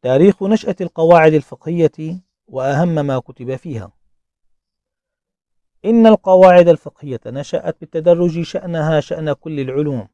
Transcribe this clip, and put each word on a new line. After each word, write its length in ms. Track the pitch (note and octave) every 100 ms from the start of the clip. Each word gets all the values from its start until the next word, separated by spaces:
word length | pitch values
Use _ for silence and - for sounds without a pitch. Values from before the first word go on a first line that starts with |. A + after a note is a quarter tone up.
تاريخ 400 | - C3 F#3+ -
نشأة 340 | G3 G#3+ - F#3
القواعد 540 | F3 - D#3+ E3+ D#3+
الفقهية 840 | D#3 - - D#3+ E3+ D#3 - D#3 F3+ _ _ _
وأهم 400 | C3 C3+ C#3 F3
ما 300 | D#3+ C#3+ C3
كتب 380 | - C3 B2 C3
فيها. 360 | F3 A#2 F#2 _ _ _ _ _ _ _ _ _ _ _ _ _ _ _ _ _ _ _
إن 220 | G3+ A#3 A3+
القواعد 640 | G#3+ F#3+ F#3 F#3 F3+ F3
الفقهية 520 | D#3 D3+ _ C#3+ A#2+ -
نشأت 500 | C3 C#3+ E3+ E3+ -
بالتدرج 600 | D#3+ E3 E3 E3+ F3 D#3+
شأنها 580 | E3 F#3 F3+ E3+ D#3 D#3
شأن 320 | - D#3+ D#3
كل 280 | C#3 D#3+ D3
العلوم 480 | C3 C3+ D3+ B2+ F#2+